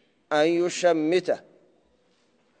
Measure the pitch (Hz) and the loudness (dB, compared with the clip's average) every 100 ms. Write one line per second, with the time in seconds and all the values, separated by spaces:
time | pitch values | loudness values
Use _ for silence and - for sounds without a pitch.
0 | _ _ _ 151 160 170 175 - 175 165 | _ _ _ 0 0 0 -2 0 0 2
1 | 156 180 175 117 - _ _ _ _ _ | 0 0 -2 -6 -8 _ _ _ _ _
2 | _ _ _ _ _ _ | _ _ _ _ _ _